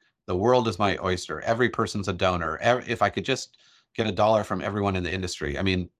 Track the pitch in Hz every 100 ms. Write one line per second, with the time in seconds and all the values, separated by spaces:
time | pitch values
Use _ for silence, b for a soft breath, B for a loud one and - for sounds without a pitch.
0 | _ _ - 92 113 127 113 95 104 85
1 | 92 92 - 78 - 117 120 - 110 104
2 | 98 87 95 87 80 76 107 123 - 117
3 | 101 101 95 127 - b b b b -
4 | 107 104 107 110 101 92 82 104 101 95
5 | 87 92 90 - 76 71 95 92 90 _